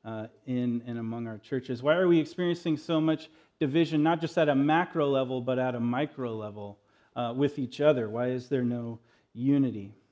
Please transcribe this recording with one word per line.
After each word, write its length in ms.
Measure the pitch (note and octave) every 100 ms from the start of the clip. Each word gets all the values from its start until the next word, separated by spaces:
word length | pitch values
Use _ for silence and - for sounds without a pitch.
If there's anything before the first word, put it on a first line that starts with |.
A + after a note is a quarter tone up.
uh, 240 | A2+ A2 - _ C3
in 380 | B2 B2 A#2+ A#2+
and 120 | A#2
among 280 | A2+ A#2 A2+
our 120 | G#2+
churches? 440 | - C3 B2+ A#2+
Why 140 | C#3 E3+
are 100 | F3+
we 140 | E3+
experiencing 560 | D3+ - F3 E3+ F3 D3+
so 240 | - D#3+
much 280 | D#3+ D#3 - _ _ _
division, 460 | D3 D3+ D3+ D#3
not 160 | D#3 E3+
just 180 | D#3+ -
at 100 | D3+
a 60 |
macro 540 | C3+ C#3+ D#3+ F3 E3 C#3+
level, 320 | C3+ B2+ C3
but 180 | A#2+ B2+
at 160 | B2+
a 60 | B2
micro 560 | A#2+ B2 D3 - B2 A2
level, 420 | G#2+ G#2 G2+ G2+ _ _ _ B2
uh, 180 | A#2+
with 240 | B2 D3 D3
each 220 | B2 -
other? 280 | D3 C3+ A2
Why 200 | A2+ B2
is 200 | B2+ B2
there 140 | C3+
no 380 | A#2+ A#2+ A#2 A2 _ _ _
unity? 580 | - C3+ C#3+ C3 A2 G2 - _